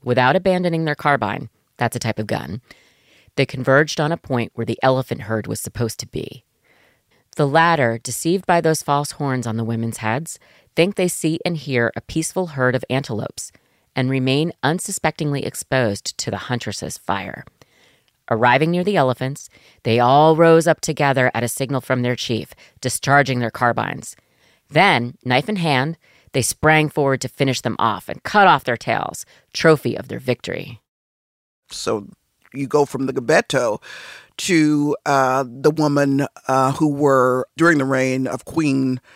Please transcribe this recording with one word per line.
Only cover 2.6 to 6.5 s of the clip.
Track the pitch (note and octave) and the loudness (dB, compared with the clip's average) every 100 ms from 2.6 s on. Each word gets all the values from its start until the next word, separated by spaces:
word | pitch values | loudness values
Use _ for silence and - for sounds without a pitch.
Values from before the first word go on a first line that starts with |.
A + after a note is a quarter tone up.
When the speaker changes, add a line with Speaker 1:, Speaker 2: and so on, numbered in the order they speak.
| - - _ _ _ _ _ - | -14 -20 _ _ _ _ _ -4
Speaker 1:
"they | C3 | -4
converged | B2+ B2+ C3+ D#3 - | -2 2 2 2 0
on | D3+ | -4
a | E3 | -4
point | - B2+ A2+ | -4 -4 -4
where | - A#2 | -6 -6
the | A#2+ | -2
elephant | C3+ C3 - A#2 | 0 0 -2 -6
herd | G2 A2 G#2+ | -4 -4 -4
was | A2 | -8
supposed | - - A#2 - | -8 -6 -6 -6
to | - | -12
be. | - - C3 _ | -10 -10 -14 _